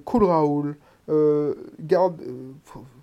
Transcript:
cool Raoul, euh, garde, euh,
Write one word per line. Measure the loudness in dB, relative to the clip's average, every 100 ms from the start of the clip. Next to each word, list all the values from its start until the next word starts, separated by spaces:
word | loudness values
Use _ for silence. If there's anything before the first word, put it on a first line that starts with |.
cool | -2 2 4
Raoul, | 4 2 0 -4 -8 _ _ -2
euh, | 2 4 2 0 -6 -12 -12
garde, | -2 2 2 -2
euh, | -14 -14 -16 -20 -20 -20 -20 -20